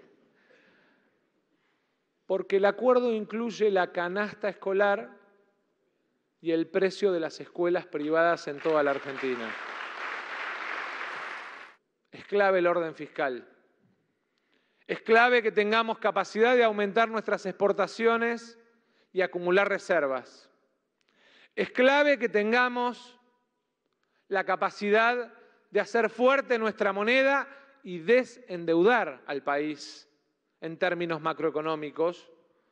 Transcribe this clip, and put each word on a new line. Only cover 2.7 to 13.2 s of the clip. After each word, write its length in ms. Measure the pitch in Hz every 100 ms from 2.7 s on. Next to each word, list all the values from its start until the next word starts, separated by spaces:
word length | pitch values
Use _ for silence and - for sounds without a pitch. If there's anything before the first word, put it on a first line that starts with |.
| 202 240 247 247
incluye 580 | 220 208 214 233 175 214
la 220 | 190 175
canasta 560 | - 175 190 208 185 208
escolar 600 | - 196 196 202 202 247 - _ _ _ _ _ _ _ _ _ _ _ _
y 120 | 160
el 140 | 165 165
precio 460 | 190 185 185 202
de 80 | 175
las 200 | 156 -
escuelas 460 | 143 - 175 175 170
privadas 640 | 156 147 160 170 165 -
en 120 | 143
toda 220 | 165 156
la 100 | 143
Argentina. 600 | 139 143 135 135 120 113 107 - - - - - - - - - - - - - - - - - - - - - _ _ _ _
Es 140 | - -
clave 340 | 202 196 190
el 60 | 175
orden 280 | 175 165
fiscal. 520 | 143 147 -